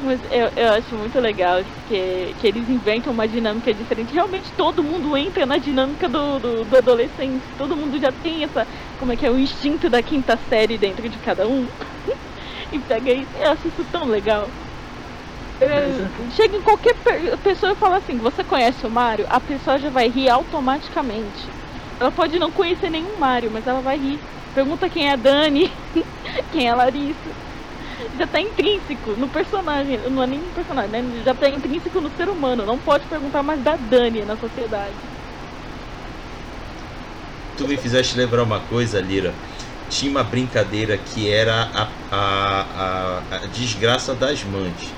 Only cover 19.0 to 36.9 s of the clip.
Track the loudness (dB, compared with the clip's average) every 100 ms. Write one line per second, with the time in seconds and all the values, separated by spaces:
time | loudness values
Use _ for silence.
19 | 2 2 2 2 0 -4 2 2 2 2
20 | 2 4 4 4 2 -2 0 0 -2 -4
21 | -2 -4 -6 -8 -10 -10 -12 -12 -12 0
22 | 0 4 2 2 0 2 2 2 0 -2
23 | -4 0 2 2 0 -2 -2 0 0 0
24 | 0 -4 -8 -14 -4 0 2 2 -2 2
25 | 2 4 6 6 6 4 4 0 -2 -2
26 | -2 -6 -8 -6 -2 2 4 6 6 4
27 | -4 -4 -8 -10 -12 -12 -12 -12 -10 -10
28 | -8 -4 -2 0 -2 0 2 2 -2 -8
29 | -4 -2 -2 -2 -2 -2 0 -2 0 -2
30 | -2 0 0 0 -4 -6 -4 -2 -2 -2
31 | -4 -2 0 4 2 2 -2 -4 -2 -2
32 | -4 -4 -2 0 0 0 0 -2 2 2
33 | 2 -6 -2 -2 0 0 0 0 4 4
34 | 4 0 -4 -4 -6 -6 -4 -4 -4 -8
35 | -12 -12 -12 -12 -12 -12 -12 -12 -12 -12
36 | -12 -12 -12 -12 -12 -12 -12 -12 -12